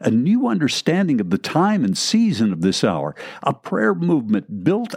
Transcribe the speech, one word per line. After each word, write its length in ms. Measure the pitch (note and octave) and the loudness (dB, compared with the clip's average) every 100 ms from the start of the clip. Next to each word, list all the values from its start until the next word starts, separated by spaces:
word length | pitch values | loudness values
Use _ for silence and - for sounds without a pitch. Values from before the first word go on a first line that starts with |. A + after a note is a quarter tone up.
a 100 | - | 0
new 360 | A2+ D3+ A#3+ A#3+ | 2 2 2 0
understanding 720 | G3 C#3 - - F3 F#3 B2+ | 0 0 -2 0 0 2 0
of 120 | F2+ | 0
the 60 | F#2+ | -4
time 460 | - D3+ G3 G#3 | 0 0 2 2
and 140 | G#2 F#2 | 0 -2
season 540 | - A3 A3+ A2 A2 | 0 2 2 2 0
of 100 | E2 | 2
this 220 | F#2 - | 0 2
hour, 320 | A#2 D#2+ D2 - - - | 0 0 -4 -8 -14 -6
a 120 | - | -4
prayer 420 | C#3 - F#3+ G#3+ F#3 | -4 -4 0 0 0
movement 680 | F3 D#3 A2 G#2+ - G2+ | 0 0 0 -2 -2 -4
built 300 | F2+ G#3 A#3 | -2 -2 -4